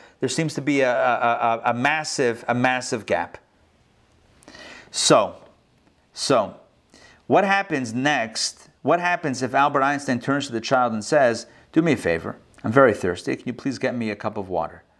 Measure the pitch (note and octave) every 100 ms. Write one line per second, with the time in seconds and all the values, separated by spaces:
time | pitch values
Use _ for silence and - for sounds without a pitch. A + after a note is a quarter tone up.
0 | - _ B2 D#3+ D#3 D3 C#3 C#3 B2+ B2+
1 | B2+ A2+ A#2 A2+ A#2 A2+ A#2 A#2+ C#3+ D#3
2 | D3+ - A#2+ A#2 - B2 B2+ B2+ - A#2
3 | G2 F2 F2 - _ _ _ _ _ _
4 | _ _ _ _ - - - - - -
5 | - B2+ F#2+ - - _ _ _ _ _
6 | _ - - B2 F#2+ - _ _ _ -
7 | - _ - D#3 G3 G3 F#3+ D3 A#2+ A#2+
8 | C#3+ C#3 A2 - - - - _ B2+ F3
9 | F3 F3 D3 A#2+ C3 C3+ C#3+ C#3 C#3 C#3+
10 | C3+ A#2+ - C#3 C#3 A2+ - B2+ B2 A2
11 | G#2 D3+ A#2+ A2 - - _ D#3+ E3 B2
12 | E2+ E2 - - _ - A2 C3 B2+ G2+
13 | F2+ F2 C3+ B2+ B2+ A#2 C#3 A#2 B2+ A#2+
14 | A2 G#2 A2 G#2 F#2+ E2+ D#2+ E2+ _